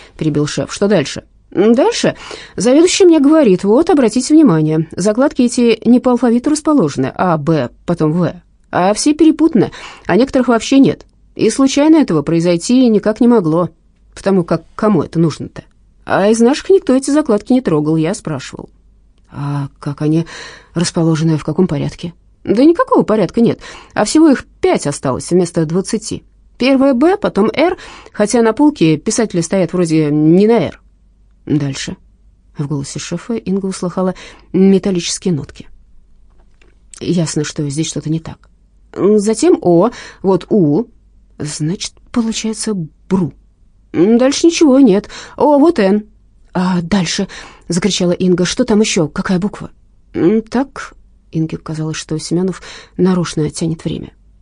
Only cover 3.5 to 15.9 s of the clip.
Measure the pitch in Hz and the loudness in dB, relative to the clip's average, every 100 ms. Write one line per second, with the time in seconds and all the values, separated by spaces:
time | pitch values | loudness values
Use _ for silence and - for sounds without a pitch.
3.5 | 185 196 240 339 294 226 254 247 311 277 | 2 2 2 2 2 2 0 2 4 6
4.5 | 160 156 156 160 - 196 220 294 - 240 | 4 2 -2 -4 -4 -2 0 0 0 0
5.5 | - 240 - 226 247 254 240 247 240 294 | 2 2 2 2 2 2 2 2 0 0
6.5 | 302 320 294 151 131 131 - 180 156 147 | -2 0 2 0 -2 -4 -2 -2 0 0
7.5 | 160 123 _ - 175 156 170 156 175 _ | 0 -2 _ -6 -2 0 0 -2 -6 _
8.5 | _ - - 185 302 302 302 320 - 320 | _ -6 0 0 0 0 2 2 4 2
9.5 | 214 - - - - - 185 269 269 247 | 2 0 -4 -20 -12 -2 0 2 0 2
10.5 | 226 - 269 208 - - _ _ - 214 | 0 2 4 4 0 -10 _ _ -4 -2
11.5 | 247 269 277 311 320 262 160 147 165 175 | 0 0 2 4 4 4 0 0 0 0
12.5 | 170 - 247 247 208 208 214 240 233 160 | 0 2 2 4 2 0 2 4 4 2
13.5 | 165 165 - _ _ _ - 196 196 170 | 0 -2 -8 _ _ _ -6 -2 0 0
14.5 | 160 - - 220 180 - 165 165 - 117 | -4 -6 -4 0 0 0 0 -2 -2 -12
15.5 | - - _ _ | -16 -20 _ _